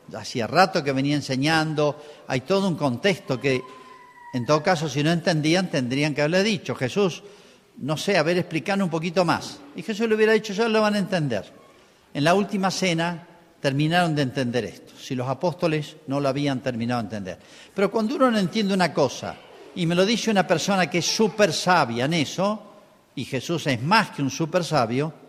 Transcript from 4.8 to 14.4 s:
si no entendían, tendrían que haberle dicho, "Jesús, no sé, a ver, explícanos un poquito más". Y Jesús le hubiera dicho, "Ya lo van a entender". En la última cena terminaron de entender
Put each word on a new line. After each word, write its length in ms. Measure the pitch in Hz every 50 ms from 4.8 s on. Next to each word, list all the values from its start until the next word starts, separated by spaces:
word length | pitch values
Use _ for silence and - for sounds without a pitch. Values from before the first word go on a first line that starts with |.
| 160 151
si 140 | 123 147 147
no 100 | 160 175
entendían, 580 | 170 165 196 170 156 143 156 165 185 185 -
tendrían 440 | - 147 127 117 131 139 147 156 139
que 80 | 139 147
haberle 200 | 151 175 185 196
dicho, 320 | 226 214 131 - - 120
"Jesús, 480 | - 135 120 - 196 202 180 - - - - - - - - - - _ _ -
no 220 | - - 135 156 147
sé, 180 | - 196 202
a 60 | 170 147
ver, 160 | 165 180 180
explícanos 480 | 160 - 160 156 - - 196 196 196
un 40 | 170
poquito 360 | 160 165 160 185 165 190 180
más". 320 | 165 135 101 - - - - - - -
Y 60 | - 165
Jesús 260 | - 220 190 233 226
le 60 | 220
hubiera 180 | 214 214 214 220
dicho, 220 | 220 220 214 196
"Ya 140 | 190 233 233
lo 120 | 214 220
van 140 | 214 208 208
a 40 | 208
entender". 540 | 190 - 190 175 151 135 117 95 - - - - - - - - - _ _ _ _ _ -
En 100 | 143 139
la 80 | 165 180
última 380 | 202 202 196 214 196 190 190
cena 560 | 180 - 185 185 165 165 165 175 175 156 - - - - - _ _ _
terminaron 540 | - 143 135 143 151 156 170 180 180 165 151
de 80 | 147 143
entender 420 | 123 - 147